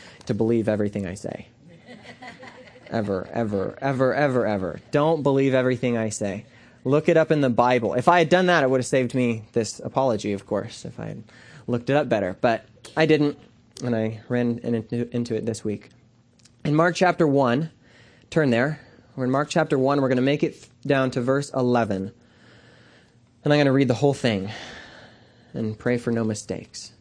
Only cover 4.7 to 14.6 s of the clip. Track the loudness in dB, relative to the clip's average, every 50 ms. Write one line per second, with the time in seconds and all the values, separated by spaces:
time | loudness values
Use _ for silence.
4.7 | -6 -10 -8 -2 0 2 2 2 0 2 2 2 2 4 2 2 2 2 2 0
5.7 | 0 0 -2 -2 -2 -2 -2 -4 -4 -6 -6 -6 -6 -8 -12 -16 -20 -20 -20 -20
6.7 | -20 _ -2 0 0 2 2 4 4 4 4 4 2 2 2 2 4 4 4 4
7.7 | 4 2 2 0 -2 2 4 4 6 6 6 4 4 4 4 4 4 4 4 4
8.7 | 2 0 0 0 0 0 0 0 0 0 0 0 -2 -4 -8 -4 -2 -2 -2 -2
9.7 | -6 -10 -12 -4 -2 0 2 2 0 0 -2 -4 -4 -4 -4 -4 -4 -4 -4 -6
10.7 | -12 -14 -16 -14 -14 -12 -12 -12 -12 -12 -16 -20 -20 -20 -20 -20 -20 -14 -6 -4
11.7 | -4 -4 0 0 0 0 2 0 0 0 0 -2 -2 0 0 0 0 0 -4 -12
12.7 | -20 -20 -20 -6 -2 0 2 4 4 4 2 0 -2 -6 -14 -20 _ _ _ _
13.7 | _ -8 -4 -2 -2 0 -2 -2 -4 -8 -6 -4 -2 0 0 0 -2 -4